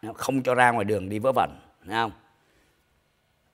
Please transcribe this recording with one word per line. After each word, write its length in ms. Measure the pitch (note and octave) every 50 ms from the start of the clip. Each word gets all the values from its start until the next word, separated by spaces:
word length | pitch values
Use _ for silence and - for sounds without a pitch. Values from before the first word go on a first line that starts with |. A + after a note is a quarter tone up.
| - G#2+ -
không 280 | - - - C3+ C3+ B2
cho 120 | B2 B2
ra 160 | B2 B2 A#2+
ngoài 140 | A#2 A2+ G2+
đường 240 | G2+ G#2+ G2+ F#2+ F#2+
đi 100 | G#2 G#2+
vớ 140 | A2 C3 C3
vẩn, 280 | B2 F2 C#2+ - - - - _ _ -
thấy 80 | F2 G#2
không? 180 | A2+ A#2 G#2+ F2+ - _ _ _ _ _ _ _ _ _ _ _ _ _ _ _ _ _ _ _ _ _ _ _ _ _ _